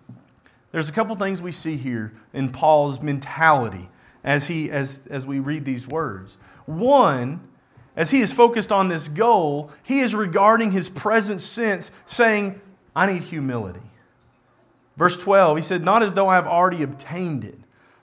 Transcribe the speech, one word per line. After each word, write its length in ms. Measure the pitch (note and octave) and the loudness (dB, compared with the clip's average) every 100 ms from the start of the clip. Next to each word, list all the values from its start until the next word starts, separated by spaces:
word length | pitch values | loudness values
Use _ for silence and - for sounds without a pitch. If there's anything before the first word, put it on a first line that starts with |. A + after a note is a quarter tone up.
| - - _ _ _ _ _ | -20 -20 _ _ _ _ _
There's 160 | E3 D3+ | -6 -4
a 20 | |
couple 240 | G#3 G#3+ G3+ | -4 -4 -2
things 260 | G3 F#3 | -4 -4
we 120 | F3 | -8
see 240 | D3+ D#3+ D3+ | -8 -8 -6
here 360 | B2+ A#2 G#2+ - _ | -4 -6 -6 -12 _
in 160 | C#3 C3+ | -6 -6
Paul's 500 | B2+ D#3 D3+ C#3+ B2+ | 0 2 4 2 -2
mentality 880 | D3 C#3 - D3+ D#3+ C#3+ A2+ F#2+ F2+ _ _ _ | -6 -6 -8 2 4 4 2 -6 -14 _ _ _
as 240 | C3+ C#3+ C#3+ | -2 -2 -2
he, 220 | E3 D3+ | -4 -4
as, 320 | C#3+ C3+ - - | -4 -6 -8 -10
as 160 | C#3+ C3+ | -10 -6
we 140 | C#3 | -6
read 240 | C3+ D3+ | -4 -6
these 240 | C3+ B2 A#2+ | -6 -8 -6
words. 500 | D#3 D3 F#2+ G2 - - - - | -6 -6 -8 -16 -20 -20 -20 -12
One, 840 | D#3+ A#3+ C#4+ F#3+ C3 B2 E3+ - _ _ _ _ - | -2 4 4 4 2 -4 -6 -12 _ _ _ _ -4
as 160 | D#3+ | 0
he 80 | C4+ | 2
is 140 | G#3+ | 2
focused 380 | - A#3 A#3 - | 6 4 4 0
on 180 | G3+ F#3 | 2 2
this 180 | E3 D3 | -2 -6
goal, 640 | D3+ A3+ G#3+ D#3 C#3+ D3 - | 0 2 4 2 -4 -8 -16
he 180 | - C4+ | -4 0
is 120 | B3 | 0
regarding 600 | G#3 G3 F3+ G#3 A3+ A3+ | -2 -2 4 4 4 2
his 160 | F#3 - | -2 -4
present 500 | - G#3 A3+ G3+ F#3+ | -6 0 0 0 -4
sense, 500 | - - A3+ F#3 - - - | -6 -4 -2 -2 -8 -16 -10
saying, 540 | - A3+ G#3 G3 F#3+ - _ _ D3 | 2 2 2 -2 -8 -18 _ _ 0
"I 160 | G3 | 0
need 120 | F3+ | 0
humility." 680 | - D#3+ C3 B2 G2 F#2 - _ _ _ _ _ _ _ _ _ _ - | -6 -6 -4 -4 -6 -12 -18 _ _ _ _ _ _ _ _ _ _ 0
Verse 200 | F3 F3+ | 0 0
twelve, 400 | G3 G3 F3 D3+ | 4 6 6 4
he 60 | |
said, 220 | D#3 F#3 E3+ | 0 -2 2
"Not 180 | A3 | 2
as 100 | G#3 | 2
though 140 | F#3 F#3+ | 2 4
I 80 | F#3 | 2
have 120 | F3 | 2
already 360 | E3+ F3+ F3 | 2 2 0
obtained 640 | C3+ A#2+ - F3 F3+ C#3 G#2 | -6 -8 -12 -8 -6 -6 -8
it." 140 | - - _ _ _ | -16 -20 _ _ _